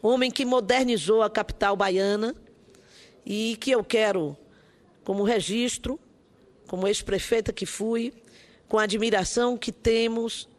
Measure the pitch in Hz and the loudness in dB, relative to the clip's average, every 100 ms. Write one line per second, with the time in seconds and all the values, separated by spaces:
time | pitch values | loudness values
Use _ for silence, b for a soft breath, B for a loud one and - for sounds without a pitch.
0 | 220 254 254 - 254 254 196 247 254 233 | 4 4 2 0 0 0 2 2 2 0
1 | 151 220 220 220 208 - 202 196 196 185 | 2 2 2 0 -4 -2 0 2 2 2
2 | 196 208 220 302 - - B B B B | 0 0 -2 -6 -16 -20 B B B B
3 | B B - 208 220 226 - 254 208 226 | B B -8 -4 -4 -4 0 0 2 2
4 | 214 190 151 143 - b b b b b | 2 2 -2 -6 -18 b b b b b
5 | - 196 202 233 175 214 240 - - 285 | -6 -2 0 0 0 -2 -2 -4 -8 -10
6 | _ _ _ _ - _ - 180 190 208 | _ _ _ _ -20 _ -12 -4 0 -2
7 | - 196 - 233 214 202 190 - 220 233 | -2 -4 0 -2 -2 -6 -6 -4 -2 -2
8 | 233 - - B B B B 220 214 208 | -4 -8 -20 B B B B 0 2 2
9 | 226 214 180 - 240 247 - - - 226 | 2 2 0 0 0 0 -6 -4 2 2
10 | 226 226 226 - - | 2 0 -4 -6 -14